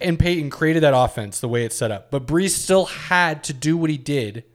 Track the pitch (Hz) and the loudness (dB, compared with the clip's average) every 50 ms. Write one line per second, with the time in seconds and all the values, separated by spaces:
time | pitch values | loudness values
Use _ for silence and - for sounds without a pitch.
0 | - 180 170 160 170 175 180 170 151 139 - - 160 156 160 165 156 143 135 127 | -2 0 2 2 2 2 2 -2 -2 -4 -4 -2 0 2 2 4 4 4 4 4
1 | 127 117 - 120 107 101 - - - 120 117 120 117 113 - - - 110 104 98 | 2 2 0 -4 -6 -6 -6 -6 -4 -2 -2 -2 -2 -4 -4 -4 -4 -4 -4 -6
2 | - - - 139 127 120 151 170 190 185 170 - - - 190 190 175 - - - | -8 -6 -6 -6 -2 0 0 2 2 2 -2 -2 0 4 4 4 4 2 -4 -8
3 | - - 180 180 175 165 156 147 - - 143 127 135 151 165 170 165 156 151 139 | -4 0 2 4 4 2 0 -4 -8 -10 -8 -4 0 0 0 2 0 0 -2 -2
4 | 123 139 147 139 113 104 101 117 - _ | -4 -4 -2 -2 -2 -4 -8 -12 -16 _